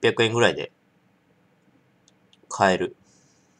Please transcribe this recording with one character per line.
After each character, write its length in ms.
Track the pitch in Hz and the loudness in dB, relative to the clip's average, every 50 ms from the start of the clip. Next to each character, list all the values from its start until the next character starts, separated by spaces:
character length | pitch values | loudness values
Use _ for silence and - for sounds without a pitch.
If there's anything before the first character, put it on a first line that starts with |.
百 220 | - 117 - - | -2 0 0 0
円 100 | 113 110 | 0 0
ぐ 80 | 113 120 | 2 2
ら 80 | 113 90 | 2 2
い 60 | 73 | 0
で 180 | 73 - - _ _ _ _ _ _ _ _ _ _ _ _ _ _ _ _ _ _ _ _ _ _ _ _ _ _ _ _ _ _ _ _ _ _ _ - | -2 -8 -12 _ _ _ _ _ _ _ _ _ _ _ _ _ _ _ _ _ _ _ _ _ _ _ _ _ _ _ _ _ _ _ _ _ _ _ -10
買 260 | - - 101 95 92 | -2 0 2 2 2
え 40 | 87 | 0
る。 180 | 90 - - _ _ _ _ _ _ _ _ _ _ _ _ | -2 -6 -10 _ _ _ _ _ _ _ _ _ _ _ _